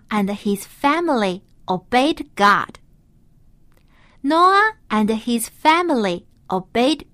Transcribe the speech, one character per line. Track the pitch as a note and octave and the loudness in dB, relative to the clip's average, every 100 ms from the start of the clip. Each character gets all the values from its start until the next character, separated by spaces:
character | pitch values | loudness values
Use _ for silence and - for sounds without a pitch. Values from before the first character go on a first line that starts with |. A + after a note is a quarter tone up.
| - | -6
and | G#3+ G3 G3+ | -4 -4 -4
his | G#3 G3+ - - | -4 -6 -8 -4
family | C#4+ D#4 E4+ B3+ G3 F3+ _ _ | -2 0 0 0 -2 -4 _ _
obeyed | - F#3 - B3 C#4+ D#4+ - - | -8 -8 -2 0 0 -2 -8 0
God. | G3+ F#3 - - _ _ _ _ _ _ _ _ _ _ _ _ _ _ | 2 2 -2 -14 _ _ _ _ _ _ _ _ _ _ _ _ _ _
Noah | C#4 D#4+ F4+ G4 G#4+ - - | -2 2 4 4 0 -2 -4
and | G#3+ G#3 | -2 0
his | A3 A#3+ A#3 - | -2 -4 -4 -6
family | - D#4 E4 F4 C4+ G3+ F3 - _ - | -2 2 2 2 0 -2 -4 -10 _ -8
obeyed | - - A3 B3+ D#4 - | -6 -4 -2 0 -2 -8